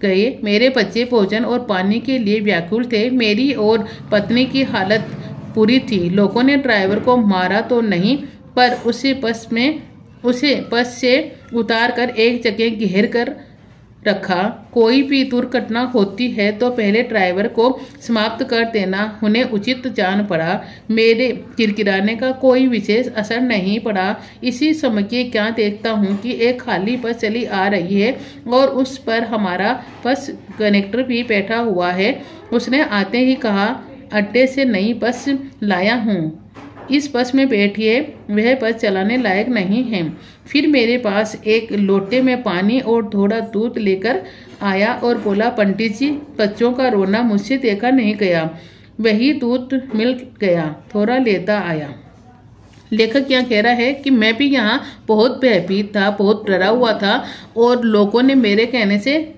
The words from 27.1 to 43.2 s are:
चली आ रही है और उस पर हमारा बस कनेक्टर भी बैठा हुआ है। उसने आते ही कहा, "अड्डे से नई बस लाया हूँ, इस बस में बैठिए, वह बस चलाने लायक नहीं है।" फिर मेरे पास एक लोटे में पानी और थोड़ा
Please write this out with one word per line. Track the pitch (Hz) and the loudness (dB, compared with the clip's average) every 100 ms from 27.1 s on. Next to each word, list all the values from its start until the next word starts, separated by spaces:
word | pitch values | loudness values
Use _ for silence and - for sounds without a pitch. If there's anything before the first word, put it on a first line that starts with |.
| 233 | -4
चली | 214 233 220 | -4 -4 -4
आ | 196 196 | 0 0
रही | 202 170 196 | 0 0 0
है | 220 277 - - 233 | 0 -2 -10 -14 0
और | 247 269 | 2 2
उस | 254 254 277 | 2 -4 -4
पर | - 226 | -4 -2
हमारा | 226 220 190 180 208 254 - - 247 | -2 -2 -2 0 -2 -2 -8 -8 -2
बस | 269 - - - - | -2 -4 -14 -14 -2
कनेक्टर | 208 202 196 233 | 2 2 0 -4
भी | 254 233 | -2 -2
बैठा | 240 202 196 226 | 0 0 0 -2
हुआ | 233 180 175 | 0 0 0
है। | 180 208 277 - - - | 0 0 -2 -8 -18 -4
उसने | 240 240 269 | -4 0 0
आते | 311 202 196 240 | 0 0 -2 0
ही | 254 262 | 2 2
कहा, | 226 196 214 262 - - - | 0 0 0 -2 -10 -20 -6
"अड्डे | 208 202 240 262 | -4 0 2 2
से | 262 262 | 2 0
नई | 190 214 | 2 0
बस | 208 220 247 277 269 - - | 0 -2 -2 -4 -4 -6 -6
लाया | 208 180 202 240 | -2 0 2 0
हूँ, | 220 185 156 156 - - - - - | 0 -2 -2 -8 -18 -20 -20 -16 -2
इस | 285 285 240 | -2 0 -2
बस | 247 269 | 0 2
में | 269 | 2
बैठिए, | 208 202 202 220 240 302 - - | 2 2 2 0 0 -2 -10 -4
वह | 208 233 262 | 0 2 2
बस | 220 | 0
चलाने | 226 214 190 190 254 | 0 0 0 0 0
लायक | 220 185 240 | 0 0 0
नहीं | 226 185 226 | -2 0 0
है।" | 233 202 156 - - - - | 0 -2 -4 -8 -18 -20 -4
फिर | 294 311 | 0 4
मेरे | 277 233 247 | 4 4 0
पास | 214 196 214 - 214 | 0 0 -2 -4 0
एक | 220 220 | 0 0
लोटे | 208 196 196 196 254 | -2 2 2 2 0
में | 262 247 | 2 0
पानी | 220 175 202 254 | -2 0 0 0
और | 220 233 208 | 2 0 0
थोड़ा | 202 | 0